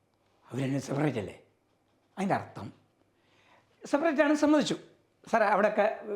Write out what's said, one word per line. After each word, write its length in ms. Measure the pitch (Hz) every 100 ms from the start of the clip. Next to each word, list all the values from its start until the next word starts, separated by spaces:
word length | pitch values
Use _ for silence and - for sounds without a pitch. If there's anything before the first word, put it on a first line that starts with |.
| _ _ _ _ -
അവരെന്നെ 280 | 120 131 139
സെപ്പറേറ്റ് 380 | - 139 151 120
അല്ലേ? 240 | 90 - _ _ _ _ _ _ _ -
അതിൻ്റെ 180 | 196 123
അർത്ഥം 380 | 104 - 104 - _ _ _ _ _ _ _ _ _ _ -
സെപ്പറേറ്റ് 360 | 285 330 285
ആണ്, 140 | 294 294
സമ്മതിച്ചു. 400 | 294 302 240 160 - _ _ _ -
സാറേ, 140 | 226 208
അവിടെയൊക്കെ 540 | 196 208 214 208 - 214